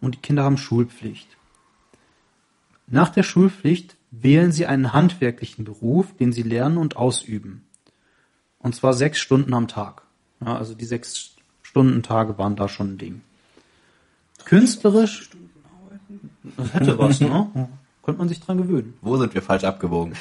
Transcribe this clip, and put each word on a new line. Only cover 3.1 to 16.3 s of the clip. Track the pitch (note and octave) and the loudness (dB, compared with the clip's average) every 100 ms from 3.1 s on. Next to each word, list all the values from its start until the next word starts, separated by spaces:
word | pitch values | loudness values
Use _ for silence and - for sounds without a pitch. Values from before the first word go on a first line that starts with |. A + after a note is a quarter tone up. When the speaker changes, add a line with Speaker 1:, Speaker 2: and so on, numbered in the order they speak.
| - | 2
Speaker 1:
Schulpflicht | F#3 F3 F#3+ - C3+ F3+ - _ _ | 0 4 2 2 -2 -2 -4 _ _
wählen | A#2 B2 D3+ F3 | -2 4 6 4
sie | D#3 E3+ | 2 0
einen | C3+ B2+ | 0 0
handwerklichen | C3 F3 - B2 A#2+ A#2 - | 2 2 2 -4 -4 -10 -12
Beruf, | G#2+ G#2 A#2 D#3 F#3+ - | -14 -8 0 0 0 0
den | B2 | -2
sie | A#2+ | 0
lernen | A2+ A#2 C3+ E3+ | -2 -2 0 0
und | D3+ - | -2 -2
ausüben. | C3+ A#2 - G#2+ G2+ F#2+ _ _ _ _ _ _ _ _ _ _ | -2 -2 -6 -10 -10 -18 _ _ _ _ _ _ _ _ _ _
Und | A#2 | -8
zwar | A#2+ C3 | 0 2
sechs | B2 D3 D#3 | 2 0 -2
Stunden | - C3 C3+ | 0 2 2
am | B2 A#2 | 0 -2
Tag. | - G2+ - - _ _ - | -6 -12 -14 -20 _ _ -12
Ja, | A#2+ A#2 | -8 -6
also | A2+ | -8
die | A2+ | -12
Sechs-Stunden-Tage | A#2 A#2+ - - - _ _ _ - - C3 B2 A2+ A2 A2 G2+ | -10 -10 -10 -14 -14 _ _ _ -4 4 4 4 0 0 -2 -2
waren | G2 G2+ | -4 -2
da | G2+ | -4
schon | - G2+ | -4 -8
ein | F#2+ | -8
Ding. | - - - _ _ _ _ _ _ _ _ _ _ _ | -14 -16 -20 _ _ _ _ _ _ _ _ _ _ _
Künstlerisch. | - F3+ B3+ - G#3 G#3 A3 - - F3+ F3 _ _ F3+ F#3+ G3+ - - - | 4 6 6 4 2 4 2 -2 -18 -20 -20 _ _ -20 -20 -20 -20 -20 -20